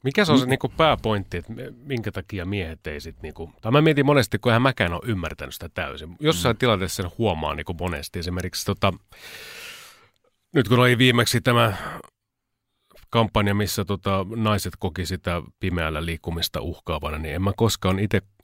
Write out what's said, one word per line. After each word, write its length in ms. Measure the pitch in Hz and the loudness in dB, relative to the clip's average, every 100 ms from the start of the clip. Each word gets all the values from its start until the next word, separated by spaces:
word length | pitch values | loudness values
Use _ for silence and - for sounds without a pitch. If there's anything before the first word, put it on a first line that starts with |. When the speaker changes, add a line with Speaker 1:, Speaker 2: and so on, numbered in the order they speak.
Speaker 1:
Mikä 200 | 131 143 | 0 2
se 80 | 180 | 6
on 60 | 139 | 4
se 60 | |
Speaker 2:
Mm. 40 | 127 | 4
Speaker 1:
niinku 200 | 131 127 | 0 0
pääpointti, 680 | - 160 123 113 104 92 87 | 2 4 4 2 0 -2 -8
että 160 | - | -8
me-, 200 | 113 127 - | -12 -12 -14
minkä 360 | 135 127 107 | -6 -4 -4
takia 320 | 98 - 101 | -8 -8 -8
miehet 420 | 87 101 82 80 82 | -4 -4 -4 -8 -10
ei 140 | 76 | -10
sit 220 | 80 - | -12 -14
niinku, 300 | 78 - 80 - | -16 -12 -14 -8
tai 120 | 110 | 2
mä 80 | 139 | 6
mietin 260 | 156 143 139 | 6 4 4
monesti, 320 | 147 120 101 | 4 2 0
kun 140 | 120 | 2
eihän 100 | 113 | 4
mäkään 300 | 131 - 90 | 4 2 0
ole 80 | 85 | 0
ymmärtänyt 500 | - 98 82 65 69 | -4 -4 -4 -8 -12
sitä 140 | - 80 | -12 -12
täysin. 480 | - 76 - 78 87 | -8 -8 -10 -14 -4
Jossain 340 | 151 170 151 113 | -2 2 0 2
Speaker 2:
Mm. 20 | |
Speaker 1:
tilanteessa 440 | 123 101 92 - | 2 2 0 -4
sen 100 | 90 - | -6 0
huomaa 360 | 113 80 76 | 0 0 -2
niinku 200 | 76 78 | -4 -8
monesti. 440 | 85 87 80 73 92 | -6 -4 -6 -8 -8
Esimerkiksi 480 | 85 90 90 - - | -6 -4 -6 -6 -4
tota, 260 | 98 98 87 _ - - - - - - - - - _ _ _ _ _ | 0 0 -2 _ -20 -20 -18 -18 -16 -16 -18 -20 -20 _ _ _ _ _
nyt 140 | 156 101 | 0 4
kun 100 | 120 | 6
oli 200 | 123 120 | 6 6
viimeksi 420 | 127 120 117 120 | 6 4 2 2
tämä 320 | - 120 117 92 - - - _ _ _ _ _ _ _ _ - - | 2 4 4 0 -8 -12 -16 _ _ _ _ _ _ _ _ -20 -2
kampanja, 440 | 117 110 110 101 | 0 2 2 2
missä 300 | 101 101 - | 2 0 -2
tota 420 | 98 98 101 98 95 113 | -2 -2 0 -2 -2 -2
naiset 360 | 107 104 90 - | 2 2 -2 -4
koki 280 | 92 85 82 | -4 -4 -4
sitä 360 | 92 - 87 60 _ | -4 -2 -4 -6 _
pimeällä 440 | 95 85 80 76 82 | -4 -2 -2 -2 -4
liikkumista 540 | 82 - 82 - 78 | -6 -6 -6 -4 -6
uhkaavana, 580 | 82 80 - 78 78 78 | -6 -8 -6 -4 -4 -6
niin 160 | 78 | -6
en 80 | 76 | -2
mä 100 | 98 95 | -2 2
koskaan 420 | 113 - 95 95 | 0 2 0 0
ite 240 | 104 98 - _ | 0 -2 -2 _